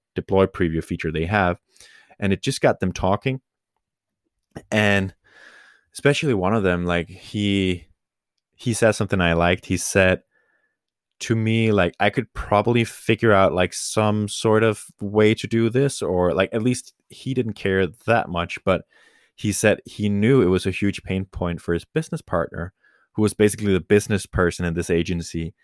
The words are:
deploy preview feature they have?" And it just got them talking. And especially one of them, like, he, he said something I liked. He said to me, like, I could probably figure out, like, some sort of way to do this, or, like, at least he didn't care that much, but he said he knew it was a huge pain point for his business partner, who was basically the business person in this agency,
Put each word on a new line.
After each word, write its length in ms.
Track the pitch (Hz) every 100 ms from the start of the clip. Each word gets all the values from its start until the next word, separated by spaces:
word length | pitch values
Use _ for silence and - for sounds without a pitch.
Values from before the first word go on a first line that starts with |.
| _ -
deploy 300 | - 95 95
preview 360 | - 87 80
feature 280 | - 85 80
they 140 | 80 82
have?" 340 | 104 90 90 _ _ - - _ -
And 140 | 101
it 80 | 95
just 200 | - -
got 180 | 123 -
them 120 | 92
talking. 480 | - 92 104 135 131 _ _ _ _ _ _ _ _ _ _ _ - -
And 420 | 107 104 101 95 - _ _ - - - _ _
especially 400 | - 139 143 156
one 220 | 107 90 110
of 80 |
them, 220 | 95 87 87
like, 240 | 87 82
he, 800 | 92 - 107 101 98 92 87 - _ _ _ _ _ _ _
he 180 | 127
said 200 | 110 113
something 280 | - 104 95
I 120 | 87
liked. 320 | 82 87 87 -
He 100 | -
said 460 | - 98 92 92 _ _ _ _ _ _ _ _ _ -
to 140 | - 113
me, 360 | 110 113 110
like, 240 | 101 87 -
I 100 | 101
could 220 | 135 110
probably 500 | - - 104 107 120 113
figure 480 | - - 113 117
out, 200 | 98 95
like, 200 | 85 90
some 540 | - - - 107 107 104
sort 360 | - 117 107
of 220 | 113 104 - -
way 320 | 101 104 110 110
to 120 | 107
do 220 | 113 113
this, 320 | 123 139 -
or, 320 | 82 90 90
like, 160 | 87 95
at 100 | 117
least 300 | 120 123 - _ _
he 240 | - 131
didn't 200 | 127 113
care 340 | 101 101 95 92 - -
that 220 | 113 -
much, 300 | 87 85 - -
but 180 | 90 - _ _ _ _ _
he 160 | 110
said 260 | - 214 - -
he 240 | - 104
knew 320 | 101 113 135
it 60 | 90
was 180 | 92 98
a 60 |
huge 320 | 90 101 -
pain 220 | - 95 92
point 360 | - 87 82
for 120 | -
his 120 | 85 -
business 360 | 160 160 170
partner, 520 | - 85 - - 85 _ _ _ _
who 80 | -
was 100 | 107 -
basically 380 | 104 101 104
the 60 | 92
business 440 | - 104 - 101 -
person 400 | - 87 - 87
in 80 | 85
this 140 | 85
agency, 640 | 85 87 87 82 85 82 -